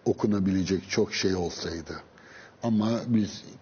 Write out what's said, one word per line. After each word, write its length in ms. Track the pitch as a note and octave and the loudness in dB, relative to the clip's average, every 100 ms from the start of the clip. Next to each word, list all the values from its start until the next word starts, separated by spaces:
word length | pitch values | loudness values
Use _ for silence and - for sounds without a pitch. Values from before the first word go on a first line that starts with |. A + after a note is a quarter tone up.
| - | -2
okunabilecek 840 | - G#2+ G#2 F#2+ F#2+ F2+ F#2+ - | 0 2 2 2 2 2 -2 0
çok 240 | - G#2 | 0 0
şey 220 | - G2 F#2 | 0 0 0
olsaydı. 580 | E2+ - E2+ E2 D#2+ E2 - - - - - - | -2 -4 -6 -8 -8 -12 -14 -20 -20 -20 -20 -6
Ama 360 | A#2+ G#2+ A2 A#2 - | 0 2 2 0 2
biz 360 | A2+ G2+ - - - | 2 2 -4 -16 -6